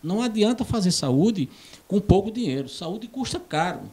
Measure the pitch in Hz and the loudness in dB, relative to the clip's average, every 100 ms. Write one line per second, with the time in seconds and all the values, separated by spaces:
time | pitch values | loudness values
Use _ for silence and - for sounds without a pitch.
0 | 151 202 247 220 208 240 - 233 180 - | -2 -2 -2 2 2 2 -2 2 2 2
1 | 139 131 208 202 127 - - - _ 202 | 2 4 4 2 -4 -8 -20 -20 _ -2
2 | 202 190 202 220 214 131 143 - 165 208 | 6 4 4 -4 -4 -4 -6 -10 -8 -8
3 | 226 262 254 349 359 151 175 - - | -10 -8 -8 -8 -6 -4 -2 -4 -14